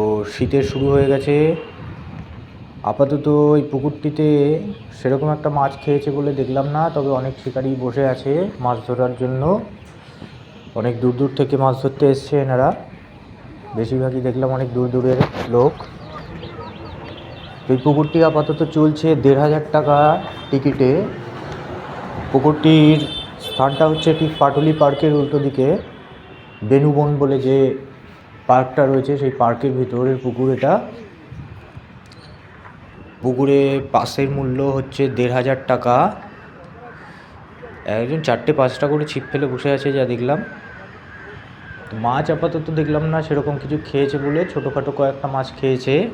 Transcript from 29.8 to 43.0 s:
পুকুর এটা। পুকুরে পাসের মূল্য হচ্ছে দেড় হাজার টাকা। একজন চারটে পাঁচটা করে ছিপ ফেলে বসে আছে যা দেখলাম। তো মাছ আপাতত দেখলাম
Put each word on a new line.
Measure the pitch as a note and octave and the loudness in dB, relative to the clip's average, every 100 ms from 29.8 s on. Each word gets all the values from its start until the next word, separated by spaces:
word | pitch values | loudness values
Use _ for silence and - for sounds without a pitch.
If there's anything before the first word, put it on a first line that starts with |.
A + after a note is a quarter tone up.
| B2 B2 B2+ C3 | -2 0 0 0
পুকুর | B2+ A#2 C3 B2 | -2 -2 0 2
এটা। | C3+ G3+ - - - - - - - - - - - - - - - - - - - - - - - - | 2 2 0 -14 -18 -20 -20 -18 -18 -18 -20 -20 -20 -20 -20 -20 -20 -20 -20 -20 -20 -20 -20 -20 -20 -8
পুকুরে | B2+ B2+ C#3 C#3 C#3 C#3 C3+ | -4 0 4 4 4 0 0
পাসের | C3 - - C#3 C#3 | 0 0 -2 -2 -2
মূল্য | C3+ B2+ C#3 C3+ | -2 -2 0 -2
হচ্ছে | C3+ - C#3 A#2+ | -4 -2 -2 0
দেড় | B2 B2+ | 0 2
হাজার | B2 C3 - | 0 0 0
টাকা। | B2 A#2+ B2 F3+ G#3 - - - - - - - - - - - - - - - - - G#2+ | 0 2 4 2 0 -14 -18 -20 -20 -20 -20 -18 -18 -20 -20 -20 -20 -20 -18 -18 -12 -6 -4
একজন | A2+ D#3+ D3+ | -2 -2 0
চারটে | A#2 - | 0 2
পাঁচটা | C3+ B2+ - D3 | 2 2 2 0
করে | D3+ D3+ | 0 -2
ছিপ | C3+ - | -6 -6
ফেলে | D3 C#3 | -4 -2
বসে | B2+ C#3+ C#3 | -2 -2 0
আছে | C#3+ C3+ | 0 0
যা | B2 | 0
দেখলাম। | A#2+ B2 D#3 - - - - - - - - - - - - - - - | 0 -2 -2 -4 -12 -18 -18 -20 -20 -20 -20 -18 -18 -20 -20 -20 -18 -14
তো | A2 | -6
মাছ | A#2 C3 D#3 | -2 0 0
আপাতত | D#3 E3 E3 D#3 D#3+ | 0 0 -2 -4 -2
দেখলাম | D3 D3+ | 0 0